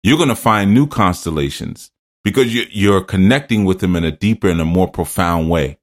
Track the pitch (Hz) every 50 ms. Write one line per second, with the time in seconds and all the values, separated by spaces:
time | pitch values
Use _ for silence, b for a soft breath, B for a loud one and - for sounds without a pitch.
0 | - 101 143 165 175 135 113 - - 117 110 104 101 98 104 127 147 147 - -
1 | 104 90 87 - - 85 80 76 71 69 - - - - - - - - _ _
2 | _ _ _ _ _ - - 135 127 117 113 120 101 - 98 101 98 101 101 95
3 | 92 - - 95 92 101 127 143 143 - 120 107 101 92 95 95 101 90 87 85
4 | 85 82 73 _ 101 107 113 - - 95 85 85 80 80 85 92 92 90 - -
5 | 85 - - - 90 85 85 85 80 82 85 82 71 67 71 _